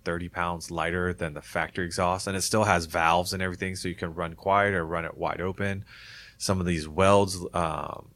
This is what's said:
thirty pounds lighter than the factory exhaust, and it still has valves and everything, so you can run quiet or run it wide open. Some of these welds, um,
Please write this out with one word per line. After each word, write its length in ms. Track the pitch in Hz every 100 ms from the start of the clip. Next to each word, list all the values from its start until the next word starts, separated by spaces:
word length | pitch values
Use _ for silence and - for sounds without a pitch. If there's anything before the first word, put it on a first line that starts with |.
| 87
thirty 240 | 85 87
pounds 400 | 90 87 85 -
lighter 420 | 82 82 90 90
than 220 | 87 82
the 80 | 73
factory 440 | - 85 80 - 87
exhaust, 420 | 90 90 95 101
and 100 | 95
it 60 |
still 220 | - 110 104
has 200 | 87 82
valves 480 | 85 82 87 92
and 80 | 95
everything, 340 | 92 87 95 92
so 120 | 90
you 60 | 85
can 180 | 87
run 220 | 82 82 82
quiet 400 | 95 101 101 95
or 100 | 80
run 180 | 85
it 140 | 82 -
wide 240 | 80 -
open. 420 | 92 92 98 98 - - - - - -
Some 220 | - 92
of 80 | 90
these 200 | 85 78
welds, 480 | 78 95 101 98 92 87 92
um, 540 | 82 76 - - -